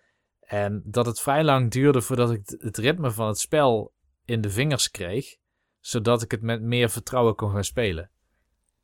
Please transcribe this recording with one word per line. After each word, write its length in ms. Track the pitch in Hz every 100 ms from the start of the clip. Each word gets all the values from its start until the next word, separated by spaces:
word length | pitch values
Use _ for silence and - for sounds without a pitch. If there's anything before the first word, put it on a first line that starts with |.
| _ _ _ _
En 420 | - 104 101 104
dat 220 | - 120 117
het 140 | 110
vrij 240 | - 143
lang 260 | 156 135 120
duurde 300 | 127 143 127
voordat 280 | - 123 120
ik 140 | 113
t-, 120 | - -
het 180 | 110 104
ritme 340 | 120 180 135
van 160 | 107 110
het 120 | 101
spel 540 | - 156 135 113 104 _ _ _
in 160 | - 117
de 100 | 104
vingers 400 | 98 151 127 -
kreeg, 460 | - 87 117 - - _ _ _ _
zodat 420 | - 120 107 120
ik 80 | 113
het 120 | 107
met 200 | 113 117
meer 280 | 113 123 117
vertrouwen 440 | 117 - 127 117
kon 160 | 107 104
gaan 140 | 101
spelen. 460 | 95 - 110 82 90 _ _ _ _ _ _ _